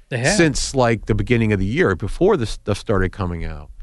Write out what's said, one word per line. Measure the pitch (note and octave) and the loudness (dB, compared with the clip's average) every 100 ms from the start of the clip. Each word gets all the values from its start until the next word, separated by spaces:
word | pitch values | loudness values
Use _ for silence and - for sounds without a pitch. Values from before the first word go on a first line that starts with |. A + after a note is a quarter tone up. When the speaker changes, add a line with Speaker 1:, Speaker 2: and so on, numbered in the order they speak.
| - | -10
Speaker 1:
They | B2 | -4
have. | C3+ G3+ | 0 2
Speaker 2:
since, | D#3+ B2 - | 2 2 -2
like, | C3+ A#2+ A2 - | 0 2 2 0
the | |
beginning | G#2 G#2 A#2+ A2 | 0 2 2 2
of | G2+ | 2
the | G2 | 0
year, | C#3 C#3 | 2 2
before | F2 G#2 - F#3 F#3 | 0 -4 0 2 2
this | A2 | -2
stuff | - - G2+ | -6 -6 -4
started | - G2+ F#2+ | -2 0 0
coming | - F2+ E2+ | -2 -6 -4
out. | E2 D2+ D2 - | -6 -8 -14 -16